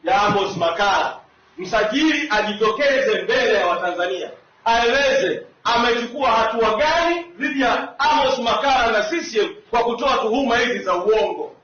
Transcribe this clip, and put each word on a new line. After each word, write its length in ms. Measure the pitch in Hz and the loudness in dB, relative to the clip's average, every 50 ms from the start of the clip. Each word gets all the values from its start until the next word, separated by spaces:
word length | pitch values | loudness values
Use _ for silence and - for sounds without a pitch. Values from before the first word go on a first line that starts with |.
| - | 0
ya 180 | 165 190 202 | 0 2 2
Amos 340 | 208 208 202 202 190 190 180 | 2 2 2 0 0 -2 -2
Makalla, 600 | 170 170 170 165 - 202 202 190 170 151 - - - - _ _ _ _ _ _ 160 | -2 -2 -2 0 0 0 2 2 0 0 -2 -6 -10 -18 _ _ _ _ _ _ -12
msajili 720 | 185 185 233 214 214 214 233 285 311 311 294 - - - | -8 -2 0 0 0 0 0 2 2 2 2 0 -2 -2
ajitokeze 920 | 214 214 208 208 208 - 220 - - - - - - - - 220 214 - | -2 -2 -2 -2 -2 0 0 0 2 2 0 2 2 2 2 0 0 -2
mbele 320 | - - 233 254 - 226 214 | -2 -2 0 0 2 2 2
ya 120 | 196 180 | 2 2
Watanzania, 640 | 175 170 - 180 175 175 175 175 180 - - - - - - _ _ _ _ _ | 0 0 0 -2 -4 -2 -2 -4 -4 -4 -6 -8 -10 -12 -18 _ _ _ _ _
aeleze 800 | 226 233 233 233 233 254 277 277 269 - 180 180 175 151 - - - - _ _ | 0 2 2 2 2 2 2 2 2 2 2 0 0 -2 -4 -8 -16 -20 _ _
amechukua 680 | 214 240 233 240 240 233 240 240 - - - 262 240 | -2 0 2 2 0 0 -2 -4 -6 -6 -2 0 2
hatua 440 | 220 226 220 220 226 233 220 214 220 | 2 2 0 0 0 0 0 0 2
gani 460 | 208 294 311 320 339 330 339 339 349 339 - - - | 2 2 2 2 2 0 0 -2 -2 -4 -10 -10 -6
dhidi 220 | 277 294 277 277 | -6 -4 -2 0
ya 380 | 262 233 214 - 269 - - - | 0 0 0 -2 -4 -8 -4 0
Amos 400 | 285 302 302 294 277 254 - 240 | 2 2 2 2 2 2 0 0
Makalla 540 | 233 233 208 - 269 285 262 247 233 226 | 0 -2 -2 0 2 2 2 2 2 2
na 100 | 220 208 - - | 2 0 0 0
C 100 | 330 339 | -4 -4
C 200 | - - 220 220 | -6 -2 -2 -2
M 140 | 190 165 - - - - | -2 -2 -4 -12 -10 -2
kwa 140 | - 233 233 | 0 0 0
kutoa 320 | 240 233 - 277 277 254 262 | 0 -2 -2 0 0 0 0
tuhuma 400 | 247 220 220 269 277 233 233 240 | 0 0 0 0 0 0 0 0
hizi 200 | 240 247 202 202 | 0 0 -2 -4
za 160 | 190 185 180 | -2 -2 -2
uongo. 600 | 180 185 208 220 214 202 - - - 440 - - - | 0 2 2 2 2 2 0 -2 -6 -10 -12 -12 -20